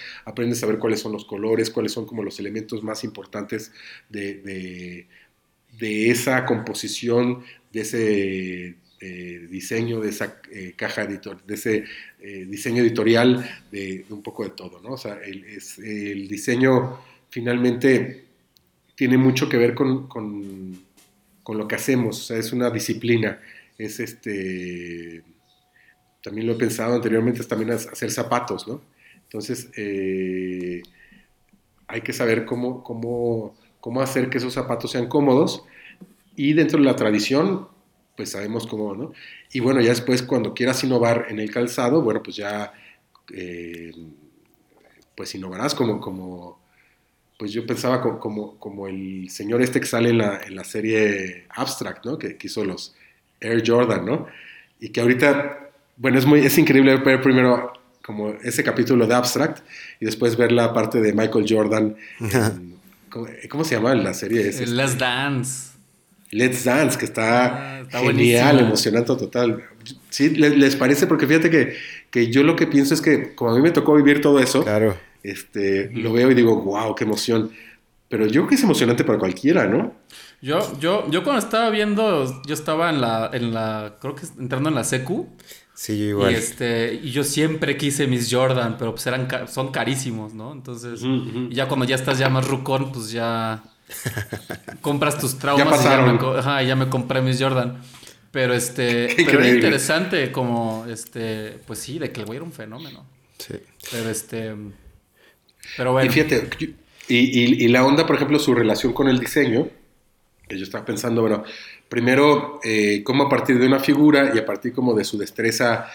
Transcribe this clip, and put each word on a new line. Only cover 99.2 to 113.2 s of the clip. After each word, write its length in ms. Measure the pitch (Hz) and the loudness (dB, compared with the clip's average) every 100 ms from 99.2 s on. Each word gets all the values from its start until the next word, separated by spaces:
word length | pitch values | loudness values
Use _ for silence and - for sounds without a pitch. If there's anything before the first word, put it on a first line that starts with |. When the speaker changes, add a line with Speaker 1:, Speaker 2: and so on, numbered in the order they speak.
| 143 | 6
Speaker 3:
era 80 | 139 | 6
Speaker 1:
increíble. 160 | 123 123 | 6 6
Speaker 3:
interesante 760 | 110 139 - 156 185 185 131 | 6 2 2 0 0 0 -2
como, 540 | 135 123 117 113 110 117 | -2 -2 0 -2 -4 -8
este, 680 | 117 - 120 113 110 107 - - | -12 -12 -8 -6 -6 -10 -14 -14
pues 140 | 107 | -12
sí, 200 | - 156 | -10 -8
de 120 | 131 | -8
que 100 | - | -8
el 40 | 104 | -10
güey 120 | 123 | -10
era 80 | 170 | -12
un 60 | |
fenómeno. 540 | 139 107 120 156 - 135 _ _ - | -14 -16 -16 -16 -18 -20 _ _ -18
Speaker 2:
Sí. 180 | - - - _ - | -14 -14 -16 _ -10
Speaker 3:
Pero 180 | 120 113 | -6 -6
este, 440 | 107 - 113 110 107 104 98 - _ _ _ _ _ _ _ - - | -6 -8 -10 -10 -10 -14 -18 -20 _ _ _ _ _ _ _ -14 -4
pero 160 | 127 | 0
bueno. 160 | 131 131 | 2 4
Speaker 1:
Y 40 | |
fíjate, 360 | 135 151 127 - - 156 - _ _ - | 4 2 0 -2 -6 -10 -12 _ _ 0
y, 80 | 123 | 2
y, 480 | 127 123 120 123 117 | 4 4 4 4 4
y 20 | |
la 160 | 123 131 | 6 6
onda, 200 | 147 160 | 4 4
por 100 | 143 | 2
ejemplo, 220 | 143 147 | 2 2
su 140 | 143 | 2
relación 400 | 120 110 101 123 | 2 2 2 0
con 140 | 117 135 | 2 2
el 120 | 127 | 2
diseño, 480 | 117 156 131 113 175 - _ _ _ _ _ _ - | 0 0 2 2 -2 -8 _ _ _ _ _ _ -14
que 100 | 98 | -10
yo 60 | |
estaba 220 | 95 113 107 | -10 -8 -6
pensando, 360 | 107 120 117 | -4 -2 0
bueno, 220 | 113 107 - - - - - | 0 0 -4 -16 -20 -20 -8
primero, 680 | - 120 131 147 147 - - | -2 4 6 6 4 0 -6
eh, 380 | 113 110 104 104 | -2 2 2 2
cómo 200 | 117 131 | 0 2